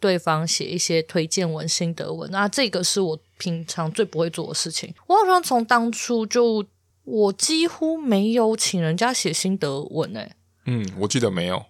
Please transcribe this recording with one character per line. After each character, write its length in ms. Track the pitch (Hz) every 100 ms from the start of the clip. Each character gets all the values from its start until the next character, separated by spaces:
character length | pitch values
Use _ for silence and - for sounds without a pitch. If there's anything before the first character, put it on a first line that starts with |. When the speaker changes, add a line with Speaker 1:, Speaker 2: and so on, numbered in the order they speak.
Speaker 1:
对 180 | 202 180
方 260 | 170 156
写 200 | 165 -
一 120 | - 170
些 240 | - 165
推 240 | 160 175
荐 240 | 160 - 175
文、 160 | 156 165
心 260 | - 170
得 180 | 165 -
文， 160 | 160 -
那 160 | 190 202
这 200 | 277 247
个 140 | 180
是 180 | 175 202
我 160 | 185 156 _ -
平 260 | 180 165 160
常 200 | - 160
最 120 | 160
不 140 | 214 156
会 100 | 165
做 200 | 165 160
的 60 |
事 140 | - 170
情。 240 | - - - -
我 80 |
好 120 | 381 392
像 140 | 370
从 240 | 339 247
当 280 | 226 240 233
初 340 | 226 - 233 220
就， 400 | 240 233 220 202 _ _ _
我 280 | - 220 208
几 360 | 196 - 320 339
乎 280 | - 311 320
没 360 | 285 196 214
有 240 | 233 220 226
请 260 | - 185
人 140 | 160 170
家 160 | 233
写 200 | 254 175
心 240 | 156 190 190
得 240 | 147 139
文 320 | - 151 160
欸。 200 | 214 - - _ _ -
Speaker 2:
嗯， 180 | 123 98 95
我 80 | 104
记 140 | 135
得 100 | 113
没 160 | 92 87
有。 180 | 92 -